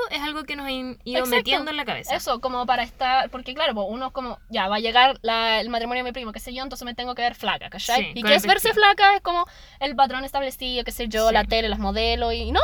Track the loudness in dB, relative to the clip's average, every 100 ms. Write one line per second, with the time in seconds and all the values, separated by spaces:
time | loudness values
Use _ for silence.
0 | -4 -4 -6 -6 -8 -8 -6 -6 -8 -10
1 | -4 -2 2 2 2 0 -2 -4 -4 -6
2 | -4 -4 -2 -2 -2 -2 0 0 -2 -2
3 | 0 2 0 -6 -10 -4 -2 -2 -4 -6
4 | -6 -6 -8 -10 -6 -4 -2 0 2 6
5 | 6 4 -2 0 2 0 0 -4 -4 -4
6 | -6 -8 -10 -12 -12 -10 -10 -10 -10 -8
7 | -8 -4 -4 -2 -4 -4 -6 -8 0 0
8 | 0 -2 4 6 6 4 4 6 6 8
9 | 6 6 2 -2 -2 -8 -20 -8 -4 2
10 | 2 0 -6 -4 -4 -6 -6 -4 -4 -6
11 | -4 2 4 4 2 0 0 -2 -2 0
12 | 0 0 -2 -2 0 4